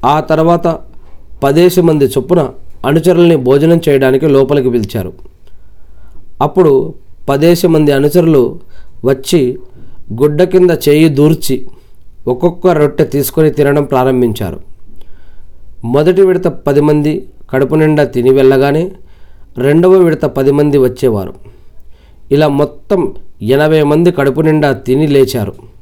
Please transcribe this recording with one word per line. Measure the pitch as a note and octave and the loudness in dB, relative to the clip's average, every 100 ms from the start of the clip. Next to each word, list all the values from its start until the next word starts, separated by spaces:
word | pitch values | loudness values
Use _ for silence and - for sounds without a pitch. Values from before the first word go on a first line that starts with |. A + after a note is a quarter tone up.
| B2 | 2
ఆ | D3+ | 0
తర్వాత | D3 D#3 E3 E3+ F3 D#3+ - - - - - - | 0 0 2 2 0 -4 -10 -18 -16 -18 -16 -4
పదేసి | C#3 D3 F3+ F3 | 0 4 4 4
చొప్పున | E3 D#3 C#3 - A#2+ F3 C#3 - - - C3 | 2 2 0 -2 0 0 0 -6 -14 -8 -2
అనుచరుల్ని | D#3 D#3 E3+ F3 D#3+ | 0 2 4 4 2
భోజనం | B2 C#3 D#3+ E3 D#3+ | 2 2 4 2 2
చేయడానికి | C#3 C3 C3 D#3 | 2 2 2 2
లోపలికి | C3+ C3+ D3 B2+ | 2 2 2 0
పిలిచారు. | A#2+ G#2+ A2+ F2 - - - - - - - - - - - - - | -2 -4 -6 -8 -12 -20 -20 -18 -16 -16 -16 -16 -14 -14 -14 -14 -4
అప్పుడు | C#3+ - E3 C3+ D#3+ - - - - | -2 2 4 2 0 -10 -16 -14 -4
పదేసి | C#3 D#3+ F3 F3 | 0 2 2 2
అనుచరులు | D#3+ D3 C#3 C#3 F#3 E3 D3 A#2+ - - - - - A#2+ | 2 2 2 2 2 2 2 2 -2 -12 -12 -12 -6 -2
వచ్చి | C3+ - F3 B2+ B2 - - - - - | -2 0 0 0 -4 -12 -16 -14 -12 -10
గుడ్డ | G#2+ D3 D3 | -2 -2 2
కింద | F3+ F#3 F3+ D#3+ - | 2 4 2 2 2
చేయి | D3 D#3+ | 4 4
దూర్చి | C#3 D3 D#3+ - - - - - - - - - | 4 2 2 0 -2 -4 -10 -20 -20 -18 -10 -6
ఒక్కొక్క | B2 F3 E3+ F#3 | -2 -2 0 0
రొట్టె | E3 D3 - | 2 0 0
తీసుకొని | D3+ C#3+ C#3 - D#3 | -2 -2 -2 2 0
తినడం | D3 C#3+ C#3+ | 2 0 0
ప్రారంభించారు. | C#3+ C3+ B2+ B2+ B2 G#2+ G2 D#2 - - - - - - - - - - - - A2+ | 0 0 2 2 0 -2 -8 -8 -14 -14 -12 -12 -10 -12 -12 -14 -14 -16 -16 -12 -2
మొదటి | C3 D#3 F3+ | 0 2 2
విడత | F#3+ F3+ F3+ | 2 2 -2
పది | - - C#3+ | -4 -2 2
మంది | D3 D3+ D3 D#3 - - - | 2 2 0 -4 -8 -18 -6
కడుపు | C3 C3+ D#3 | -2 0 2
నిండా | D#3 D3+ | 2 2
తిని | C#3+ B2 B2 | 0 0 2
వెళ్ళగానే | C3 C3 C3 C#3 D3+ F3+ - - - - - - - | 4 4 4 2 0 -4 -8 -20 -20 -20 -20 -18 -4
రెండవ | B2+ D#3 F3+ | 0 2 4
విడత | F#3+ F3 D#3 D3 | 4 4 2 -2
పది | C3+ C3+ | 0 0
మంది | C#3+ D3 C#3+ | 2 2 2
వచ్చేవారు. | B2+ B2 C3+ G#2 F#2 - - - - - - - - - - | 2 0 -2 -2 -6 -12 -20 -20 -20 -20 -18 -20 -20 -20 -4
ఇలా | C#3 D3+ | 0 0
మొత్తం | C#3 D3 - - G3+ C3 - - - | 0 -4 -6 -4 -2 -2 -6 -14 -10
ఎనభై | G#2 C3+ D#3 D#3 | -2 0 2 2
మంది | D3 D3+ F3 | 2 2 2
కడుపు | E3+ C#3 C3+ | 2 -2 0
నిండా | D#3 D#3 D3 | 0 2 0
తిని | C3 - C3 D3+ | -2 -2 0 2
లేచారు. | C#3 B2+ B2+ G#2 - - - | 2 2 0 -6 -8 -20 -20